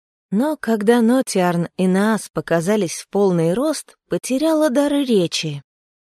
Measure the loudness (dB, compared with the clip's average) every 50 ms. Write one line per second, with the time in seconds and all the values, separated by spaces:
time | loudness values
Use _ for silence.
0 | _ _ _ _ _ _ -2 -2 0 -2 -4 -4 -4 -2 -2 0 2 4 4 4
1 | 4 4 2 2 0 0 0 0 0 2 0 -2 -4 -4 _ -2 0 2 2 2
2 | 2 0 0 -2 -4 -8 -10 -8 -4 -2 -2 0 0 0 0 0 -2 -4 -6 -10
3 | -10 _ -2 0 2 2 2 2 0 0 0 0 -2 -2 -4 -6 -10 _ _ _
4 | _ _ -6 -6 -4 -4 -2 0 0 0 2 2 2 2 2 0 0 0 0 -2
5 | 0 2 2 2 2 0 -2 -6 -6 -8 -8 -10 -12 _ _ _ _ _ _ _
6 | _ _